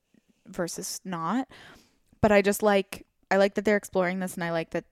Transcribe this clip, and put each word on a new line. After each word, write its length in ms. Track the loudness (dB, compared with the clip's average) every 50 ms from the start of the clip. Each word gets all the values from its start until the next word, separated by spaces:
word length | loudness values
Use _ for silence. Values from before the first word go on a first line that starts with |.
| _ _ _ _ _ _ _ _ _
versus 540 | -18 -8 -8 -8 -6 -6 -10 -10 -10 -12 -12 -10
not. 420 | -10 -8 -6 -4 -4 -4 -4 -4 _ -12 -20 -20 -20 -20 -20 _ _ _ _ _ _ _ 0
But 140 | 2 4 6
I 80 | 6
just 200 | 4 4 0 2
like, 440 | 2 2 2 2 0 -2 -10 -18 -18 _ _ _ _ 0
I 60 | 2 4
like 160 | 4 2 2
that 80 | 0 0
they're 140 | 2 0 0
exploring 420 | 0 -2 -2 0 0 0 -2 -4
this, 140 | -6 -8 -6
and 100 | -6 -6
I 80 | -4
like 200 | -4 -4 -4 _
that 120 | -6 -8 -8 _